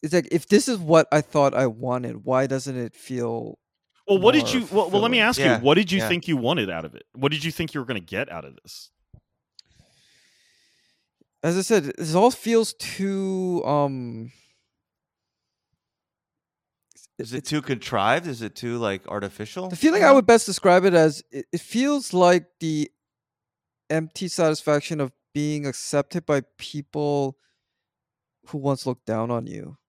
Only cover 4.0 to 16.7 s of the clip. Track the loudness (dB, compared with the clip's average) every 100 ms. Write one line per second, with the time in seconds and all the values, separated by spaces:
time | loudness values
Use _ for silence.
4 | 0 4 6 4 2 -2 0 0 2 2
5 | 2 2 2 2 2 4 4 4 4 0
6 | 0 -2 0 -2 0 0 -2 -4 -10 -14
7 | -20 -4 -2 -2 -6 -6 -8 -8 -8 -8
8 | -6 -8 -8 -10 -14 -20 _ -20 -20 _
9 | _ -20 _ _ _ _ _ _ _ _
10 | _ _ _ _ _ _ _ _ _ _
11 | _ _ _ _ -2 -2 2 0 0 -8
12 | -2 2 2 2 0 0 0 -6 -14 -6
13 | -4 -4 -4 -4 -2 -4 -2 0 -2 -4
14 | -10 -12 -14 _ _ _ _ _ _ _
15 | _ _ _ _ _ _ _ _ _ _
16 | _ _ _ _ _ _ _